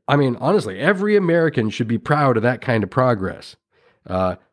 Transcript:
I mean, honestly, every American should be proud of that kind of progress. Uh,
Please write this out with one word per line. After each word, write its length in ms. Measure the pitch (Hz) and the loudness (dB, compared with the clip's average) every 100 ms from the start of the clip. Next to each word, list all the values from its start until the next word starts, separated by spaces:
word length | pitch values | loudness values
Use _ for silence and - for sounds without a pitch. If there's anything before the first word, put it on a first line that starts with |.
| - | 0
I 100 | 143 | 2
mean, 200 | 135 117 | 2 0
honestly, 400 | 135 202 101 95 | 0 0 -2 -4
every 380 | 151 190 208 208 | -2 0 2 2
American 540 | 175 170 165 143 107 | 2 2 2 0 -2
should 180 | - 113 | -2 -2
be 80 | 113 | -2
proud 400 | - 151 139 117 | 0 2 2 2
of 60 | |
that 180 | 120 123 | 0 -2
kind 240 | - 113 | -2 0
of 60 | 98 | 0
progress. 680 | - 127 110 92 - - - _ _ _ _ - | 0 0 0 -4 -8 -16 -20 _ _ _ _ -6
Uh, 300 | 92 92 92 _ | -2 -2 -4 _